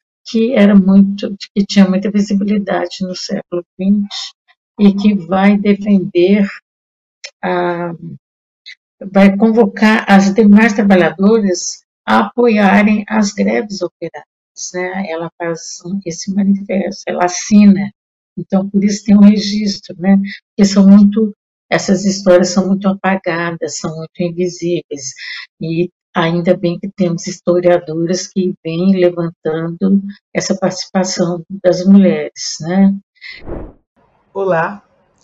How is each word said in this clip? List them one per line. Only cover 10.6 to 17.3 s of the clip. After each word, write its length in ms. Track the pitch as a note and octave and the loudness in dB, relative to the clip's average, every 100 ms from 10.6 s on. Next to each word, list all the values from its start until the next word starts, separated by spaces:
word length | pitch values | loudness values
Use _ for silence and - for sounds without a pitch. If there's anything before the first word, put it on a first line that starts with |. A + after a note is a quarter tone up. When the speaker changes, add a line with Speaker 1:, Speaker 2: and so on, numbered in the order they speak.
| A3+ | 4
Speaker 1:
trabalhadoras 1120 | G#3 G3+ F#3 D#3+ D#3+ G3 A3+ G3 F3 - - _ _ | 2 2 4 2 0 2 2 0 -2 -6 -14 _ _
a 140 | - A3 | -2 -2
apoiarem 840 | G3+ - A#3+ G#3+ G3 G3+ G#3 G#3 - | -2 0 2 4 4 4 2 0 -2
as 220 | A3 G3+ | -2 -2
greves 500 | - G3+ A#3 G#3+ G3 | -2 -2 -2 -6 -8
operárias, 460 | F3 - E3 D3 - _ _ - - | -10 -10 -14 -14 -20 _ _ -16 -12
né? 340 | F3+ F3+ F#3+ G3 | -8 -8 -8 -8
Ela 220 | D#3+ E3 - | -8 -10 -8
faz 400 | E3+ E3 - - F3 G3 | -8 -8 -12 -16 -10 -10
esse 300 | F3+ E3 - | -10 -12 -6
manifesto, 680 | F#3+ G3 G3 G3+ F#3+ - G3+ - | -2 0 -2 -2 -6 -6 -8 -8
ela 180 | D3+ | -4
assina. 680 | F3+ | -4